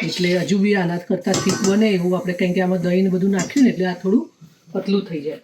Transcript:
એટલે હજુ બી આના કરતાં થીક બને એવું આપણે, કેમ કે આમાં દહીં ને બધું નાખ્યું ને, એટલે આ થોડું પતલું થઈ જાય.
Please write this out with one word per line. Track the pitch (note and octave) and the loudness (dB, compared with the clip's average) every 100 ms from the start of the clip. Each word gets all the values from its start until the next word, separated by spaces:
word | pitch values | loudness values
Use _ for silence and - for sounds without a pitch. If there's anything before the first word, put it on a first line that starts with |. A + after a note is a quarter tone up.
એટલે | E3 - F3 F3+ | -6 -2 0 0
હજુ | D3+ G3 | 0 0
બી | G3+ | 2
આના | G3+ E3+ F3 | 2 0 -2
કરતાં | - F#3 G3+ | -4 -4 0
થીક | F#3 G3 F3+ G3 | -2 0 0 0
બને | G3+ A3 | 2 2
એવું | F#3 F3+ F3+ | 2 0 -2
આપણે, | F3+ | -2
કેમ | F3+ F#3 | -2 0
કે | F3+ | 0
આમાં | F#3 F#3 | 0 0
દહીં | E3+ F#3 | 0 2
ને | F#3+ | 2
બધું | F#3 G3 | 2 0
નાખ્યું | F#3+ - C#4+ | 0 0 2
ને, | B3 | 2
એટલે | - | 2
આ | F#3 | -2
થોડું | F3 F#3+ A#3 E4 _ - _ _ | -2 0 0 0 _ -20 _ _
પતલું | F#3+ - G3 | -6 -2 -2
થઈ | F#3 D#3+ | -2 -6
જાય. | C#3+ D#3 | -8 -10